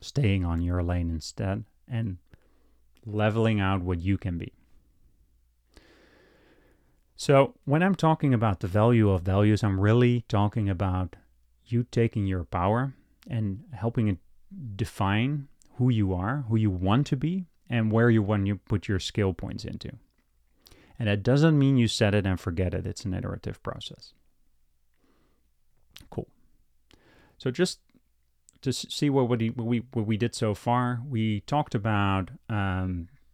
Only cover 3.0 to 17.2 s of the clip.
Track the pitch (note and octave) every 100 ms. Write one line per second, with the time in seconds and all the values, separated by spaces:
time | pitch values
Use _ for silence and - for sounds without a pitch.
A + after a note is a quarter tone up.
3 | A2 G#2+ G#2+ A2 A2+ G#2+ F#2+ F#2+ F2+ E2+
4 | F2+ G2 F#2 E2+ - - _ - _ _
5 | _ _ _ _ _ _ _ - _ _
6 | _ _ _ _ _ _ _ _ _ _
7 | _ - - C3+ C3+ - - D3+ F#3 F#3
8 | D#3+ D#3+ C#3+ A#2+ A2 F#2 G2 G#2 A2+ A#2+
9 | G#2 F#2 F2+ F#2+ G#2 G#2 G#2 F#2+ G2+ A#2+
10 | B2 A#2+ - G#2 G#2 A#2 G2+ F2+ G2 F#2
11 | F2+ - _ _ _ _ - A#2 A#2+ -
12 | A#2 G#2+ G2 F#2 E2+ F2+ F#2 A2+ C3+ -
13 | _ _ - A#2+ G#2+ G2 - G#2+ A#2 A#2+
14 | G#2+ F2+ _ - - G3 B2+ G2 G#2+ -
15 | G2 G#2 B2+ D3 C#3 - _ - B2+ A2+
16 | G2 F2+ G2 C#3+ A2+ A2 G#2+ F2+ F#2 A2+
17 | C#3+ C3+